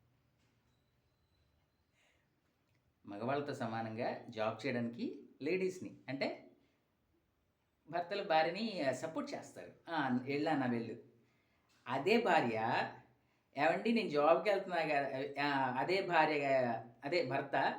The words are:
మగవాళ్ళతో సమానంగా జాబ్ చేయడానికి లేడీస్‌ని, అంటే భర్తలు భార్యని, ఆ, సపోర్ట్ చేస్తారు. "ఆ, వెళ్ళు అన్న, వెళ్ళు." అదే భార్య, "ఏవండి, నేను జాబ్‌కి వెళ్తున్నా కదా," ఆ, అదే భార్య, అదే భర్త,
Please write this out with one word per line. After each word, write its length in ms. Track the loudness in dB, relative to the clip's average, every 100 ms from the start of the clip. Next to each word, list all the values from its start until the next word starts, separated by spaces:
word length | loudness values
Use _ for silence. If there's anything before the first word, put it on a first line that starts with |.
| _ _ _ _ _ _ _ _ _ _ _ _ _ _ _ _ _ _ _ _ _ _ _ _ _ _ _ _ _ _ -14
మగవాళ్ళతో 480 | -6 -2 -2 -2
సమానంగా 560 | -4 -4 -4 -4 -4 -4 -6 -10
జాబ్ 360 | -4 -2 -2 -2
చేయడానికి 400 | -2 -4 -4 -8 -8 -16 -8
లేడీస్‌ని, 500 | -2 0 -2 -4 -12 -14 -10
అంటే 180 | -4 -4 -6 -16 _ _ _ _ _ _ _ _ _ _ _ _ _ -6
భర్తలు 360 | -6 -4 -4
భార్యని, 580 | 2 4 4 0 -4 0
ఆ, 100 | -2
సపోర్ట్ 400 | -2 -4 -6 -6
చేస్తారు. 380 | -10 -12 -16 -16 -18 -6
"ఆ, 60 | -2 0 0
వెళ్ళు 260 | 0 0 0
అన్న, 160 | 0 0
వెళ్ళు." 280 | -2 -4 -10 -14 _ _ _ _ _ _ _ -6
అదే 300 | 0 4 4
భార్య, 400 | 6 4 4 0 2 0 -2 -8 -20 _ _ _ _ 0
"ఏవండి, 360 | 2 2 2
నేను 180 | 2 2
జాబ్‌కి 400 | 4 6 6 4
వెళ్తున్నా 320 | 0 0 -2
కదా," 240 | 2 0 0 -4 -4 -2
ఆ, 40 | 0 2 0 0
అదే 220 | 0 0
భార్య, 420 | 4 4 4 2 2 4 2 -2 -8 -12
అదే 200 | -2 0
భర్త, 320 | 0 -2 0 0 0